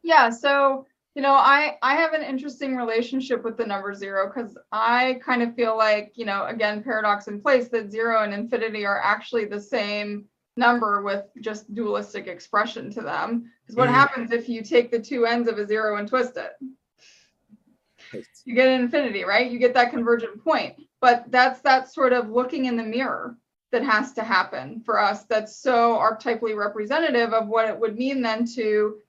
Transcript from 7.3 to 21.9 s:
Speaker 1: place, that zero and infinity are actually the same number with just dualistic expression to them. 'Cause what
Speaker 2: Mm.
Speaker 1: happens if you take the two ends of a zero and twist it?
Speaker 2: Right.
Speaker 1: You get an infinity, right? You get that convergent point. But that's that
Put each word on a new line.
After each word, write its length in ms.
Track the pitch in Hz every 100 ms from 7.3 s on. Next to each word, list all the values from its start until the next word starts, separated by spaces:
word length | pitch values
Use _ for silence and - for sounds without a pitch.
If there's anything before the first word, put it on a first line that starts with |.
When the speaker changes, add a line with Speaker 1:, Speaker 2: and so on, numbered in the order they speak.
| 208
Speaker 1:
place, 280 | 285 262 240
that 240 | 233 208
zero 320 | 214 226 226
and 100 | 208
infinity 500 | 202 233 240 226 214
are 160 | 202 202
actually 460 | 202 220 - 240 208
the 160 | 208
same 640 | 202 247 208 208 208 208 202 _ _ -
number 440 | 240 240 214 202
with 200 | 202 202 - -
just 320 | 214 214 - 208
dualistic 500 | 214 208 208 202 190
expression 640 | 175 - 208 220 - -
to 120 | 208
them. 500 | 143 156 185 233 - _ _
'Cause 80 | 214
what 140 | 247
Speaker 2:
Mm. 40 |
Speaker 1:
happens 380 | 247 285 269 233
if 180 | 233 233
you 140 | 233
take 260 | 214 311 240
the 100 | 233
two 280 | - 262 233
ends 200 | 240 226
of 120 | 208
a 80 | 208
zero 300 | 214 220 208
and 100 | 208
twist 280 | 254 240 -
it? 180 | 113 - 262 - _ _ _ _ _ _ _ 214 _ _ _ _ -
Speaker 2:
Right. 140 | 214 - _
Speaker 1:
You 120 | - 240
get 120 | 262
an 140 | 262
infinity, 420 | 247 294 262 196
right? 280 | 180 208 247
You 80 | 240
get 160 | 247 247
that 160 | 240
convergent 520 | 247 233 233 226 208
point. 320 | 320 277 147 - - _
But 260 | 247 240 240
that's 320 | 247 254 254
that 300 | 285 262 262